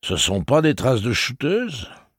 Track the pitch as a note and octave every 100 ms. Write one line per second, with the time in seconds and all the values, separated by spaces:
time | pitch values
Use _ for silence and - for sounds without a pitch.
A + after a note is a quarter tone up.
0 | - F2+ - G2 E2+ D3 D#3 A#2+ B2+ B2
1 | G#2 A2 - B2+ C#3 G3+ B3 C3+ F#2+ -
2 | _